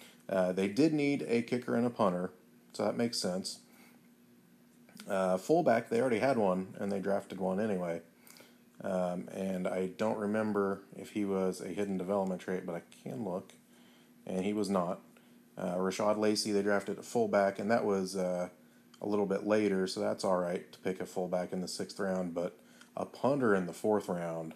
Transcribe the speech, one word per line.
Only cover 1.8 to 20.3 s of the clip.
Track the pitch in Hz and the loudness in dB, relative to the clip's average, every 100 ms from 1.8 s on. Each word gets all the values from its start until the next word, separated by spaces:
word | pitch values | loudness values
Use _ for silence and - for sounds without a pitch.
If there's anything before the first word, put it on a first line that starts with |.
| 120 | 0
a | |
punter, | 120 104 90 92 - - - - | 2 2 2 -4 -8 -20 -20 -16
so | - | -2
that | 104 - | -2 0
makes | 117 - | -2 0
sense. | 98 92 95 - - - - - - - - - - - - - - - - | -2 -2 -6 -12 -18 -20 -20 -20 -20 -20 -20 -20 -20 -20 -20 -20 -20 -18 -4
Uh, | 95 95 92 | 0 2 0
fullback, | - 165 156 113 - | 4 4 6 2 2
they | 117 | 0
already | 127 110 | 2 2
had | 131 123 | 2 2
one, | 98 92 92 - | 2 0 -4 -6
and | 101 | -4
they | 98 | -2
drafted | 95 98 - 92 | 0 -2 -4 -4
one | 92 95 | -2 0
anyway. | 110 95 87 85 - - - - - - - - | 0 -2 -2 -6 -8 -20 -20 -20 -20 -20 -20 -10
Um, | 101 92 90 90 95 | -4 0 0 -4 -8
and | 98 95 92 92 | -6 -4 -2 -2
I | 92 92 - | -2 -2 -2
don't | 110 110 | -2 0
remember | 104 110 107 101 98 98 - - | 0 0 0 2 0 -2 -8 -16
if | 95 | -8
he | 107 101 | -4 0
was | 95 95 90 | 2 0 -2
a | - | -6
hidden | 90 101 95 | -4 -2 -2
development | 90 101 95 90 | 0 0 0 -2
trait, | - 92 92 | -4 -4 -4
but | 87 | -8
I | - - | -10 -14
can | 135 131 101 | -10 -6 -4
look. | 92 - - _ - - - - - - | -6 -8 -18 _ -20 -20 -20 -20 -18 -6
And | 92 98 | -2 0
he | |
was | 104 95 | 0 2
not. | 98 87 95 - - - - - - | 2 0 -4 -10 -20 -20 -20 -18 -6
Uh, | 92 90 | -4 0
Rashad | 95 92 104 107 | 0 2 2 4
Lacey, | 107 104 110 | 2 2 2
they | 101 | 2
drafted | 101 101 98 98 | 4 2 0 -8
a | |
fullback, | - 120 107 101 98 98 | -4 0 2 4 4 2
and | 101 | 0
that | 117 | 2
was, | 110 98 92 95 | 2 0 0 -2
uh, | 90 90 90 - - - - - | 0 0 -4 -8 -20 -20 -20 -8
a | 104 | -2
little | 104 98 | 0 0
bit | 98 104 | 0 2
later, | 107 104 95 92 | 4 4 2 0
so | 104 | 0
that's | 104 110 | -2 0
all | 104 | 2